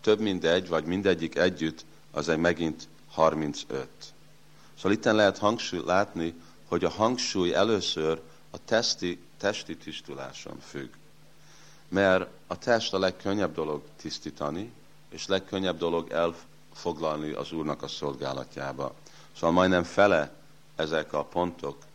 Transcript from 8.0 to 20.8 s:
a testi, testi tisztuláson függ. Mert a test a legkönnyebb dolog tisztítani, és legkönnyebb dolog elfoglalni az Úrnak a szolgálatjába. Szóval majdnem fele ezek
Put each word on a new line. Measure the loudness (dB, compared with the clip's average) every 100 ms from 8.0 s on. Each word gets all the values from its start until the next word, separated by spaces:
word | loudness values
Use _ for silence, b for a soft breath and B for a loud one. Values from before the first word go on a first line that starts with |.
| -2 -2 -6 B B
a | -18 0
testi, | 0 0 -2 -4 -6 -12 -4
testi | -2 -2 -10 -12
tisztuláson | -12 -14 -12 -12 -12 -14 -14 -16
függ. | -14 -12 -12 -16 -20 -20 -20 B B B B B B
Mert | 2 6 4 2 -12 -12
a | -6
test | 2 2 2
a | 0
legkönnyebb | 0 0 -4 0 -2
dolog | -2 -4 -4 -8 -14
tisztítani, | -12 -10 -12 -6 -6 -6 -10 -14 -20 -20 -20
és | -14 -2
legkönnyebb | -2 -2 -2 -2 0
dolog | 0 0 -2
elfoglalni | 0 0 -2 -18 -20 -20 -8 -6 -2 -2 -2 -6
az | -6 -6
Úrnak | -4 -4 -4
a | -8
szolgálatjába. | -6 -6 -4 -6 -6 -10 -10 -10 -6 -8 -10 B B B
Szóval | -2 2
majdnem | 4 6 4
fele | 2 4 6 6 0 -8 -20 -20 -16
ezek | -6